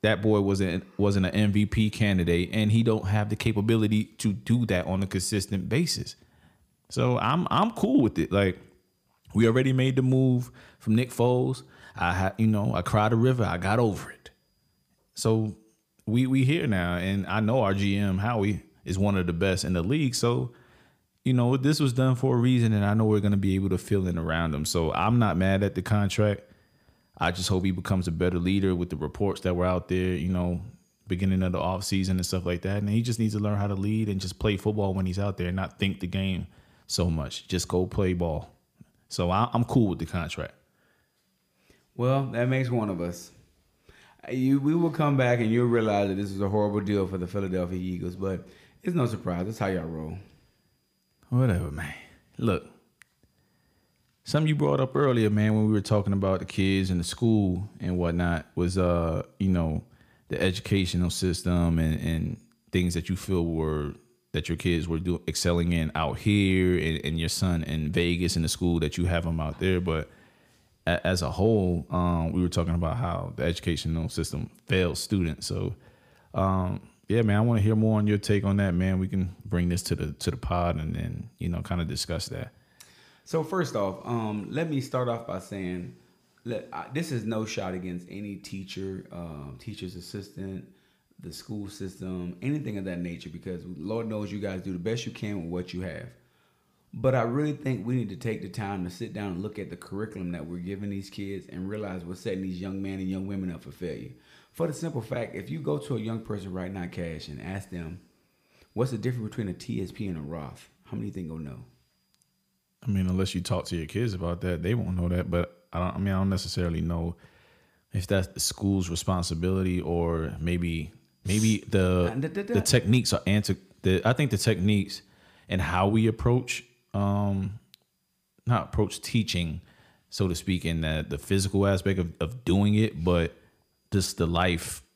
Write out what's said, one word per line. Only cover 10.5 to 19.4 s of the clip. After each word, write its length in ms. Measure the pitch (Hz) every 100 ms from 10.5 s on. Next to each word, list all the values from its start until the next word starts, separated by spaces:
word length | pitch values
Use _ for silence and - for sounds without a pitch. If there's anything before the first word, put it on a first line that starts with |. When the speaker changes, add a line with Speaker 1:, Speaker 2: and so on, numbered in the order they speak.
| - - _
Speaker 1:
from 160 | - 110
Nick 140 | 127
Foles. 520 | - 120 123 131 131 - - -
I 180 | - 85
ha-, 220 | 90 95 -
you 120 | 113
know, 260 | 107 101
I 80 | -
cried 300 | - 107 107
a 40 | 117
river. 280 | 123 127
I 140 | 98 87
got 200 | 95 110
over 320 | 120 87 -
it. 200 | - - _ _ _ _ _ _ _ _
So 420 | - 113 110 110 - _ _ _ _
we, 220 | - 113 131
we 180 | 135
here 220 | 131 160 -
now, 300 | 98 87 87
and 280 | 92 98 85
I 100 | 98
know 220 | 110 131
our 120 | 101
G 240 | 98 101 98
M 220 | 104 92
Howie 460 | 107 117 98 104 - _
is 140 | - 92
one 180 | 101 98
of 120 | 87
the 40 |
best 300 | 85